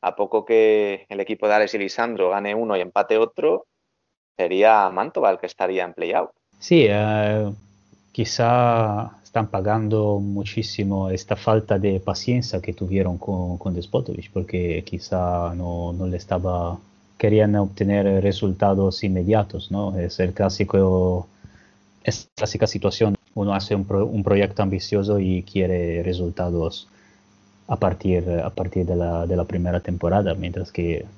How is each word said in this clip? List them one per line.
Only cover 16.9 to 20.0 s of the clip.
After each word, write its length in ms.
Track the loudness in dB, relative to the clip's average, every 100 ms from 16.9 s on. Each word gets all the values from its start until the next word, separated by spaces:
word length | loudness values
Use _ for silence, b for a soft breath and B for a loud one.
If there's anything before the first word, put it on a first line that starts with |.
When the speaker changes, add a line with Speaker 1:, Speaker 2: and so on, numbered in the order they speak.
| _ _ _
Speaker 2:
querían 360 | 2 4 4 4
obtener 640 | 0 0 0 2 4 4
resultados 800 | 2 0 -2 2 2 4 2 0
inmediatos, 680 | -2 0 2 2 2 -6 -6
¿no? 280 | -4 -4
Es 220 | -4